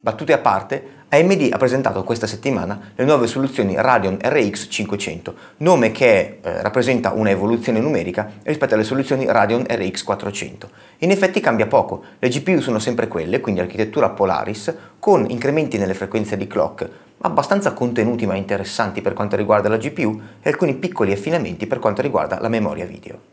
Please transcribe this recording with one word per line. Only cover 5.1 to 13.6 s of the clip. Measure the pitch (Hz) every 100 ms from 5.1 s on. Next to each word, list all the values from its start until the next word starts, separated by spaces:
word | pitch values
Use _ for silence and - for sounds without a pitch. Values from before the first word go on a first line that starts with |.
| 82 - - - _
nome | 160 170 113
che, | 107 127 101 82 -
eh, | 92 87
rappresenta | 101 127 120 127 107
una | 101 107
evoluzione | 95 101 117 117 110
numerica | 139 139 98 90 - -
rispetto | - 151 139
alle | 107
soluzioni | 110 131 139 135 131
Radeon | 117 104 117 -
R | 110 92
X | -
quattrocento. | - 98 - 101 - - - - - _
In | 170
effetti | 294 285 -
cambia | - - 104
poco, | 131 - 87 - -
le | 127
G | 131
P | 156
U | 175
sono | 131 110
sempre | 113 120 117
quelle, | 87 80 127
quindi | - 92